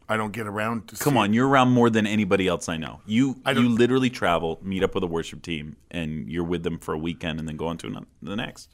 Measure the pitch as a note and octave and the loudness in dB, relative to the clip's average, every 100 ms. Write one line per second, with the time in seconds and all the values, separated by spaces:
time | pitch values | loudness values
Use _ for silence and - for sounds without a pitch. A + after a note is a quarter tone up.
0 | - A2 G#2+ A#2 G#2+ G2+ A2 A2+ - - | -4 -2 -2 -4 -6 -4 -2 -4 -6 -2
1 | D3 C3+ G2+ A2+ C3+ C#3 B2+ B2 A#2+ A2 | 2 4 4 4 4 6 6 6 6 4
2 | G#2 G#2+ G2+ G2 F#2 E2+ - D#2+ D2 A1+ | 2 2 2 2 2 0 -4 -6 -8 -12
3 | F#2+ A2 C3+ B2 C3+ C3+ B2 A2+ A#2+ C3 | -2 2 2 0 -2 2 4 4 4 4
4 | B2+ - F#2+ E2+ E2 - F#2+ F#2+ F#2+ G2 | 0 0 0 2 0 -6 -6 -2 0 0
5 | F#2 E2 D#2+ D2+ - D#2+ D2+ - _ E2+ | -4 -4 -6 -10 -10 -10 -10 -16 _ -8
6 | D#2+ D#2 A1 D#2+ E2+ F2 E2+ E2 - E2 | -6 -6 -6 -4 -2 -2 -4 -6 -6 -6
7 | E2 E2 E2+ D#2 D#2+ D2+ E2 E2 G#1+ - | -4 -6 -6 -6 -6 -6 -6 -6 -10 -12
8 | - _ C#2+ G#2 C#3+ - - | -14 _ -12 -10 -10 -12 -20